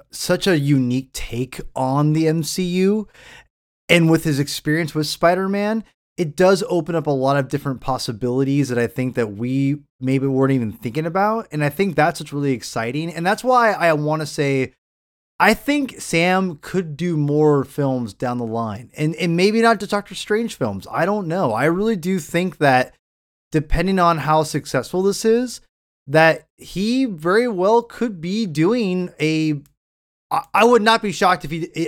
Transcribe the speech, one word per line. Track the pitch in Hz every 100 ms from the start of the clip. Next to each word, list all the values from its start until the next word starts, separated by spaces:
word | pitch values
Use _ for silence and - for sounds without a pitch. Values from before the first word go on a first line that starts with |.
| -
such | - - 180 202
a | 165
unique | 143 143 123 127 135
take | - - 117 127 - - -
on | 131 135 151
the | 151 160
M | 160
C | 151 -
U. | 180 180 190 214 208 - - - _ _ _ _ _
And | 170 165
with | 160
his | 160 139
experience | 143 - - 156 160 151
with | 151
Spider-Man, | - 170 180 190 202 208 220 - _ _ -
it | 165 147
does | 185 190 208
open | 180 165 170
up | 156
a |
lot | 139 131 139
of | 131
different | 143 143 127
possibilities | - 127 - 113 123 127 139 139 127
that | 120
I | 117
think | - 127 123
that | 110
we | 101 120 135 139 147 - _
maybe | 127 131 139
weren't | 131 135
even | 135 110
thinking | - 123 123 165
about. | 175 208 220 220
And | 151
I | 147
think | 147 196 151
that's | 156 170
what's | 151
really | 143 143
exciting. | 123 - - 113 139 165
And | 165 170
that's | 214
why | 247 254 226
I | 175 170
wanna | 151 147 156 147
say, | - 143 135 127 - _ _ _ _ _ _
I | 180
think | 220 - 294 269 -
Sam | - 165 175 185 190 156
could | - 185 170 143
do | 175 160
more | 147 147 151 143 131
films | - 143 127 117
down | 98 127 123
the | 117
line. | 113 113 101 117 -
And, | 151 170
and | 175 170
maybe | 190 220
not | 226 226
just | 202
Doctor | 202 196 185
Strange | - 214 233 -
films. | 113 98 -
I | 123 170
don't | 208 175
know. | 170 160
I | 107 143
really | 175 220 214
do | 160 190
think | - 170 185 -
that | 143 127 127 _ _ _ _ _ _
depending | 156 151 160 180 190
on | 170 165
how | 143 156
successful | 151 151 - 135 117 180
this | 190 196 226
is, | 226 247 - _ _ _ _ -
that | 151 160 156 - _
he | - 170 208 254 262
very | 175 165 202 247
well | 190 190 233
could | 233 - 233 185
be | 160 208 220
doing | 147 165 247 208 180 180 -
a, | 156 156 156 151 - _ _ _ _ _ _
I, | 156 -
I | 190
would | 226 240
not | 214 226
be | 214
shocked | 165 190 180
if | -
he | 165 160 156